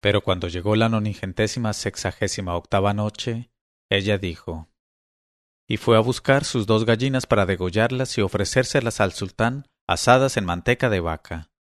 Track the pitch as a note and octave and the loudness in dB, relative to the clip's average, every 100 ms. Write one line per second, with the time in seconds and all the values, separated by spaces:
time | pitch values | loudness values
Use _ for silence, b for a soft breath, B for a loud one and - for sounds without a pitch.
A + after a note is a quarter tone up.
0 | B2+ G2+ - F#2 F2 E2+ F#2 G#2+ A2+ A2+ | 2 0 0 -4 -2 -4 0 2 2 0
1 | G#2+ G2+ F#2+ F2+ A2 - A2+ G#2 G#2 - | -2 -4 -8 -2 -2 0 -4 -4 -6 -4
2 | - - G2+ - F#2 F2 - G2+ G2+ G2+ | -6 -2 -4 -4 -4 -4 0 2 2 0
3 | G#2+ - - A2+ B2 _ _ _ _ G2+ | -2 -4 -6 -6 -8 _ _ _ _ 0
4 | G2 G2+ F#2+ E2 - E2 D#2 _ _ _ | 2 0 -2 -8 -10 -10 -12 _ _ _
5 | _ _ _ _ _ _ _ A2 - A2+ | _ _ _ _ _ _ _ -4 4 4
6 | A2 B2+ - C3+ C#3+ C3 G2+ A2 A2+ A2+ | 4 -2 2 2 2 -4 2 2 2 0
7 | C3 C3 - G#2+ F#2+ F#2 F#2 F#2 A#2 B2+ | 0 -2 0 2 2 0 -2 0 0 0
8 | C3 - G2 G2+ G2 - B2+ C#3+ A#2 - | -4 -2 -2 0 0 0 2 0 -2 0
9 | G2+ - G2 - A2+ C3+ - _ - - | -2 -2 -10 -2 -2 -2 -12 _ -4 -2
10 | - B2+ C3+ - F#2+ F2 G#2 B2 C3 G2+ | 6 6 6 0 -2 -2 0 0 2 0
11 | E2+ D#2+ - E2 D#2 _ | -2 -6 -8 -12 -12 _